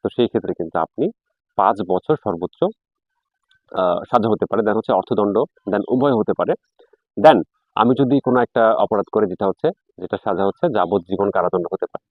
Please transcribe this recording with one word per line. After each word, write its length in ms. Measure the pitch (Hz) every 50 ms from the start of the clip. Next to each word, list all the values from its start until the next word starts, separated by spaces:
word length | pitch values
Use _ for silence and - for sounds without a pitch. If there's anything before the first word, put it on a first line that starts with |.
তো 60 | _ 104 -
সেই 120 | - 120 110
ক্ষেত্রে 240 | - 113 95 92
কিন্তু 260 | 92 - 87 80 - 85
আপনি 320 | 82 - _ - 135 202 233 _ _ _ _ _ _ _ _
পাঁচ 200 | - 98 98 113 98 101 87
বছর 280 | 92 90 _ - 156 147 _
সর্বোচ্চ, 400 | 107 90 82 90 87 _ _ 160 196 226 _ _ _ _ _ _ _ _ _ _ _ _ _ _ _ _ _ _ _
আহ, 260 | - 95 92 90 87 87 - -
সাজা 180 | - 120 104 113
হতে 180 | 107 87 98 -
পারে, 120 | - 104
then 140 | 110 107 104
হচ্ছে 160 | 110 110 -
অর্থদণ্ড, 460 | 120 92 95 - 117 101 104 101 98 107 139 - _ _ _ 101
then 140 | 95 104 101 -
উভয় 240 | 123 127 127 143
হতে 200 | 131 110 104 113 98 -
পারে। 160 | - - - - _ _ _ _ - _ _ _ _ _ _ -
Then 220 | 101 107 98 90 78 _ _ _ _ _ _
আমি 200 | 101 110 120 127 113
যদি 220 | 139 123 135 139
কোনো 200 | - 131 123 127
একটা 340 | 120 - _ 123 120 131 120
অপরাধ 300 | - 101 95 110 101 98 -
করি, 140 | - 110 107
যেটা 200 | 92 90 - 104
হচ্ছে, 240 | 98 92 _ - 156 196 _ _ _ _ -
যেটা 180 | 90 90 - 98 _
সাজা 200 | 107 95 87 98
হচ্ছে 240 | 98 - _ - 175 120
যাবজ্জীবন 560 | 104 90 85 95 98 82 92 98 90 101 101
কারাদণ্ড 360 | - 95 87 90 - 90 85 85
হতে 140 | 95 - -
পারে। 180 | - _ - _ _